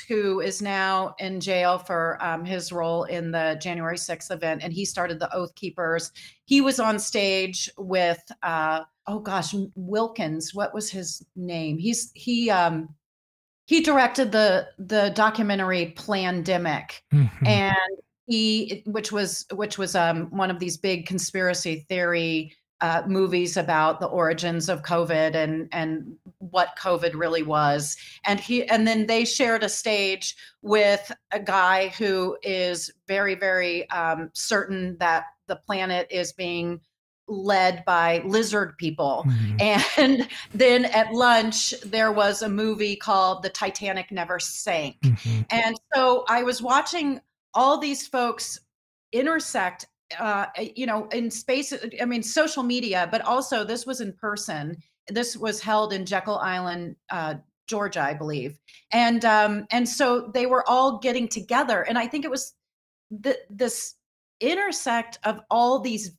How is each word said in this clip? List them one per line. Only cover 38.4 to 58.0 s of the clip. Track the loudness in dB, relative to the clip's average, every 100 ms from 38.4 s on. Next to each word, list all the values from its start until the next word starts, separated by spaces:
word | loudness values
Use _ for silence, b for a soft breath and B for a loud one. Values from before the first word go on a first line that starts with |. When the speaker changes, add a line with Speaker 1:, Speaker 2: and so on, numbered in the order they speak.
| 2 0 -2 -4
Speaker 1:
people. | -4 0 0 2 2
Speaker 2:
Mm-hmm. | 2 2 2
Speaker 1:
<laughs> | 4 4 2 4
And | 6 4 0 B B
then | 4 6 6 4
at | 2 2
lunch, | 4 6 6 4 0 -2 -4
there | -4 2 2
was | 4 2 2
a | -2
movie | 0 0 0 -2 -2
called | 2 4 4 2
The | -6
Titanic | -4 -4 -4 -4 -4 -6
Never | -6 -4 -4
Sank. | -6 -6 -2 -2 -2 0
Speaker 2:
Mm-hmm. | 2 2 0 -2 0
Speaker 1:
And | 0 0 -2 -2
so | 4 4 4 2
I | 0
was | 0 -2
watching | 2 2 2 -2 -2 -4 _ _ _
all | 2 4 4
these | 0 -6 -4
folks | -2 -2 -2 -8 -12 _ _ _ _ -6
intersect, | -2 0 0 -2 -2 -2 -4 -20 _ -14 -6
uh, | -2 -2 -2 -6
you | -8 -6 -4
know, | -2 -2
in | -4 -4
space, | -4 -2 -2 -2 -8 -8 -4
I | -2
mean, | -2
social | 0 0 0 0
media, | -2 -2 0 0 0
but | 0
also | 0 0 0 -2
this | -2 -4 -6
was | -6
in | -8
person. | -6 -6 -6 -6 -6 -6 -10 b b -8
This | -4 -4 -4
was | -4 -4
held | 0 2 2
in | -2 -2
Jekyll | -2 -2 -2
Island, | -2 -2 -4 -6 -8 -12 -10
uh, | -6 -4 -6 -12 _ -6
Georgia, | -4 -2 -2